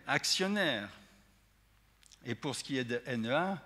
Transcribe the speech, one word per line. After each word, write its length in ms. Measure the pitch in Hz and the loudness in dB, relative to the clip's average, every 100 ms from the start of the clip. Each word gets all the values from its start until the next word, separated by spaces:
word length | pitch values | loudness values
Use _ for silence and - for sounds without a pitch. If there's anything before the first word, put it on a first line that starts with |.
| - | 0
actionnaires. 840 | 143 - - 196 208 165 110 104 - - - - - _ _ _ - _ _ - - | 0 2 2 2 2 2 0 -4 -12 -20 -20 -20 -20 _ _ _ -20 _ _ -20 -14
Et 100 | 123 | -8
pour 220 | 107 147 123 | -4 -4 -4
ce 80 | |
qui 140 | - 135 | -2 -2
est 60 | |
de 160 | 120 120 139 | 0 -2 -2
N 220 | 120 113 | -2 2
E 40 | |
A, 300 | 143 185 180 | 2 2 -2